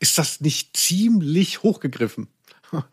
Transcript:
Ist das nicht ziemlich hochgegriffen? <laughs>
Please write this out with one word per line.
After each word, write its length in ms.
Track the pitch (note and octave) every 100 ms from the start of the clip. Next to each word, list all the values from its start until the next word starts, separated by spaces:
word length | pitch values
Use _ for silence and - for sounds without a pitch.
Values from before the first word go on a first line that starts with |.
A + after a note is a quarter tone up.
Ist 180 | - -
das 240 | D#3 -
nicht 340 | D3 - - -
ziemlich 840 | - F3+ A3+ A3 D3 E3+ F#3+ -
hochgegriffen? 680 | A3+ - D3 - A2+ - - _ _ _ -
<laughs> 100 | D#3+ -